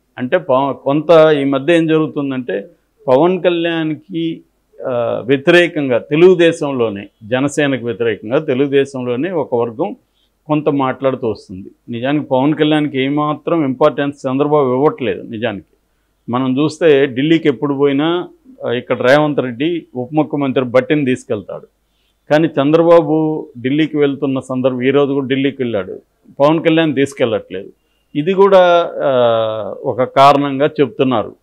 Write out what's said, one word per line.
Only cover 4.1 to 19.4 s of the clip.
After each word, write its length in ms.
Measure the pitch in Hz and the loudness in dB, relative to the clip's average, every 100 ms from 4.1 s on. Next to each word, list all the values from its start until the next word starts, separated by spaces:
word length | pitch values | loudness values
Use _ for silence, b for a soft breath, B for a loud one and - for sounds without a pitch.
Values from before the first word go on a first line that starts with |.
| 170 165 165 - _ _ - - | -6 -6 -8 -14 _ _ -12 -6
ఆ, 360 | 123 117 110 107 | -2 -2 -2 0
వ్యతిరేకంగా 720 | 135 135 175 170 156 139 117 | 0 2 2 2 -2 -2 -2
తెలుగుదేశంలోనే, 1120 | - 147 180 180 165 151 147 135 113 101 - _ | -2 4 6 6 2 0 -4 -2 -4 -4 -12 _
జనసేనకు 600 | 107 127 143 143 143 131 | -6 -2 -2 -2 -2 -2
వ్యతిరేకంగా 540 | 117 110 117 104 107 135 | -4 -4 -4 -4 -4 -2
తెలుగుదేశంలోనే 920 | 156 127 143 139 135 135 123 120 165 | 0 0 0 0 0 -4 -6 -4 -4
ఒక 240 | 175 131 | -4 -2
వర్గం 420 | 120 120 110 185 - _ _ _ _ - | -2 -2 -4 -8 -8 _ _ _ _ -4
కొంత 220 | 151 147 | -2 0
మాట్లాడుతూ 600 | 139 131 123 135 127 117 | 0 -2 -2 -2 -2 -4
వస్తుంది. 400 | 101 - 95 101 - - | -6 -10 -16 -18 -20 -14
నిజానికి 380 | 117 127 147 135 | -8 -4 -4 -2
పవన్ 280 | 127 139 | 0 0
కళ్యాణ్కి 460 | 151 151 151 147 135 | 0 0 0 -2 -2
ఏమాత్రం 640 | 135 147 147 151 - 165 | -2 -2 -4 -4 -4 -2
importance 640 | 139 127 151 135 143 143 135 | -2 2 0 2 -4 -6 -4
చంద్రబాబు 460 | 131 147 151 135 | 0 2 2 2
ఇవ్వట్లేదు. 500 | 123 151 - 117 87 | 2 0 0 -4 -4
నిజానికి 440 | - 113 113 101 - _ _ _ _ _ - | -8 -6 -6 -6 -12 _ _ _ _ _ -6
మనం 300 | 120 131 127 | -4 -2 0
చూస్తే 480 | 151 151 170 139 139 | -2 2 4 4 2
ఢిల్లీకి 420 | 120 151 165 160 | 0 0 2 0
ఎప్పుడు 260 | 120 147 | -2 -2
పోయినా, 540 | 139 143 139 160 175 175 _ _ - 127 | 0 0 2 0 -2 -6 _ _ -10 -6
ఆ, 40 | |
ఇక్కడ 320 | 120 123 120 | -4 -4 0
రేవంత్ 380 | 123 143 151 135 | 4 4 4 -2